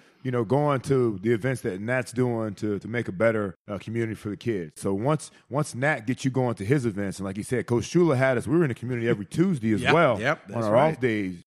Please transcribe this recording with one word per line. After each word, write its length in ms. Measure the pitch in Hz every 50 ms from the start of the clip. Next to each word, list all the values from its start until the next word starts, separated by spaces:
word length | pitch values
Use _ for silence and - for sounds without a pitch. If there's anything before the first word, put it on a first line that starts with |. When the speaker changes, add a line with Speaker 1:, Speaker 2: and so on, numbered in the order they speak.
| - _ _ _ -
Speaker 1:
you 80 | 131
know, 120 | 123 123 113
going 360 | 95 127 143 147 147 139 127
to 380 | - - 139 131 123 113 104 90
the 100 | 92 113
events 280 | 120 101 104 135 131 117
that 180 | - 113 92 95
Nat's 300 | 104 117 127 131 120 -
doing 440 | 117 120 123 123 120 113 110 107 95
to, 240 | - 113 107 101 92
to 80 | - 98
make 180 | 113 120 113
a 60 | 117
better, 420 | 98 87 113 117 110 107 104 95 - _ _ -
uh, 100 | 104 92
community 360 | - 110 110 117 113 110 104
for 120 | - - 107
the 80 | 101
kids. 440 | - - 120 110 95 82 76 - -
So 120 | - 98
once, 380 | 98 98 113 143 156 147 - - _ - _ -
once 220 | 117 147 151 - -
Nat 280 | 120 139 151 156 120 110
gets 200 | 117 123 - -
you 80 | 135
going 240 | 127 131 127 123 107
to 80 | - 98
his 200 | 104 147 151 120
events, 360 | 117 90 101 101 98 87 -
and 60 | 95
like 100 | 95 95
you 80 | 104 95
said, 220 | - 127 117 95 -
Coach 160 | 120 117 95
Shula 320 | - - 170 180 160 135
had 200 | 123 135 135 127
us, 120 | 117 - 135
we 80 | 147
were 80 | 175 170
in 40 | 139
the 40 | 135
community 340 | - 117 123 127 117 113 120
every 160 | 117 104 98
Tuesday 460 | - - 160 175 196 175 123 104 113
as 80 | 107 92
Speaker 2:
Yep, 120 | 117 131 151
Speaker 1:
well 260 | 170 165 135 113 95
Speaker 2:
yep, 200 | 110 139 160 - - -
Speaker 1:
on 40 | 98
Speaker 2:
that's 120 | 117 113
Speaker 1:
our 60 | 104
Speaker 2:
right. 200 | 107 123 147 160 156
Speaker 1:
off 60 | 123
days, 440 | 127 120 110 104 101 92 90 87 -